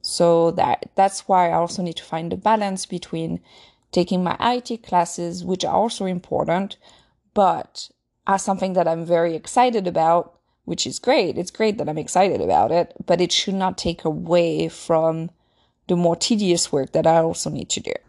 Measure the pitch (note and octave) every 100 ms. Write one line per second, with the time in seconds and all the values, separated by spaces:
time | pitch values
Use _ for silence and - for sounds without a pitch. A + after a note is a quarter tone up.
0 | - - - E3+ E3 F3+ - - - -
1 | G3 - - F#3+ F3 E3 E3+ - F3+ E3
2 | - E3 E3+ F#3 G#3+ A3 G3+ F#3+ - F3
3 | - E3 E3 F3 _ - - _ _ F3+
4 | F3 F#3 F3 - A#3 B3 B3 A3+ - F3+
5 | E3+ - F3 F3+ F3+ F#3 F#3+ - A3+ -
6 | F#3+ F3+ - - - F3 G3 - _ _
7 | _ _ _ - F#3+ E3 - - - _
8 | _ _ - G3 - F#3 F#3+ F3+ E3 E3
9 | E3 E3+ E3+ D#3+ - B3 B3 A3+ F#3 E3
10 | D#3+ E3+ - _ _ _ - E3 - -
11 | - C#4+ F3+ - F3+ - A3 G#3 D3 D#3
12 | D3+ F3+ F#3+ C#3+ D#2+ E2 G#2+ E3 E3+ -
13 | - F3 F3 - - F#3+ F#3 F#3 E3+ E3+
14 | E3 D#3 E3+ F3 E3+ D#3 E3 - - D#3+
15 | D#3+ D#3+ E3 _ _ _ _ _ - F3
16 | E3+ E3 - A3 G3 E3+ - C#3+ C3+ D#3
17 | D#3+ E3 E3 E3+ D#3 D#3 - - - -